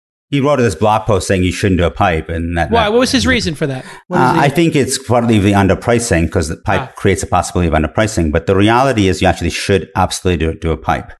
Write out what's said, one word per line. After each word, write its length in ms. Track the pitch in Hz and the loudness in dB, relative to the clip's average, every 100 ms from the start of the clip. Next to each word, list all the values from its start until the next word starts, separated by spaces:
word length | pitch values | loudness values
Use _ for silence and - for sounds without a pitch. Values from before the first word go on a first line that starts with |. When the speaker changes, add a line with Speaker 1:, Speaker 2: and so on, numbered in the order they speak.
| _ _ - | _ _ -4
Speaker 1:
He 100 | 139 | -2
wrote 160 | 139 139 | 2 2
this 180 | 117 | 0
blog 320 | 87 107 107 - | 2 0 2 2
post 200 | 95 - | -2 0
saying 160 | 95 | 0
you 80 | 92 | 0
shouldn't 260 | 90 104 87 | 0 0 2
do 60 | 85 | 0
a 40 | |
pipe, 380 | - 101 80 82 | 0 0 0 -4
and 260 | 85 82 85 | -6 -4 -4
that, 120 | 82 | 0
Speaker 2:
Why? 120 | 233 | 0
Speaker 1:
that 80 | 208 | 2
Speaker 2:
What 60 | 233 | 0
was 120 | 262 | 2
his 160 | 262 220 | 0 0
reason 280 | 240 185 | 0 -2
for 120 | 143 147 | -4 -6
that? 200 | 131 - - - | -6 -14 -20 -4
What 100 | 175 | 0
is 40 | |
Speaker 1:
Uh, 120 | 127 | 2
Speaker 2:
he 60 | 135 | 2
Speaker 1:
I 80 | 143 | 2
think 260 | 170 165 143 | 2 2 2
it's 220 | 120 - | 0 -4
partly 400 | - 120 117 107 | 0 0 2 2
the 140 | 101 | 4
underpricing, 760 | 98 95 90 - 117 - 82 85 | 4 2 0 0 -2 0 0 0
'cause 180 | 92 80 | -2 -4
the 100 | 90 | -6
pipe 240 | - 98 | -4 -4
Speaker 2:
Ah. 100 | 127 - | -4 -4
Speaker 1:
creates 260 | 98 92 | -2 0
a 40 | - | 0
possibility 420 | 90 - 90 85 | -2 0 -2 0
of 40 | |
underpricing. 580 | 78 73 - 107 - 82 | 0 -2 -2 -2 0 -2
But 160 | 80 - | -2 0
the 80 | |
reality 540 | 98 104 120 139 113 95 | 2 4 4 2 2 0
is 140 | 87 | 2
you 60 | 92 | 0
actually 200 | - 85 | 0 -4
should 400 | - - 95 - - | -4 0 0 0 -4
absolutely 500 | 90 - 92 82 80 | -4 -2 -2 -2 -2
do, 120 | 80 | -4
do 120 | 80 | -6
a 60 | 80 | -4
pipe. 340 | - 67 - | -4 -4 -6